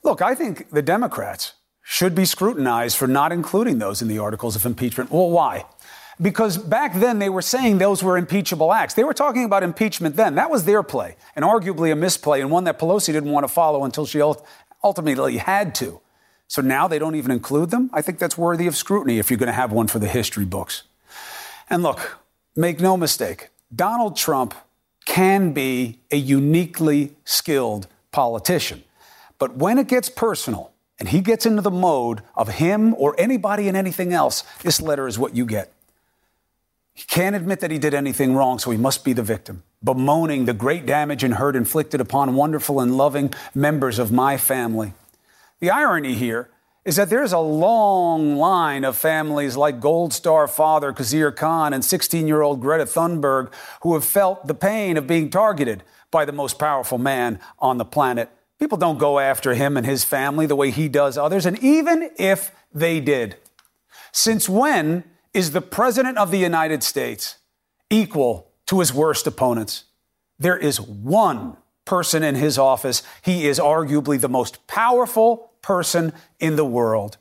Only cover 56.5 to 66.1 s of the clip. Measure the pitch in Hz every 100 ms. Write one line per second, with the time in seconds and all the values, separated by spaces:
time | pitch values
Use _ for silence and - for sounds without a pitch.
56.5 | - 151 139 123 123 131 135 120 110 -
57.5 | - 135 123 117 147 135 120 113 _ _
58.5 | _ 302 196 170 147 147 143 135 131 135
59.5 | 123 139 139 117 135 - 139 135 147 156
60.5 | 143 139 127 156 139 143 131 147 190 175
61.5 | 208 262 311 311 330 330 - 190 190 -
62.5 | _ _ 147 165 160 139 139 110 - _
63.5 | _ _ _ _ - - - 220 220 -
64.5 | 190 277 240 156 175 - _ _ 214 170
65.5 | 160 - - 247 226 254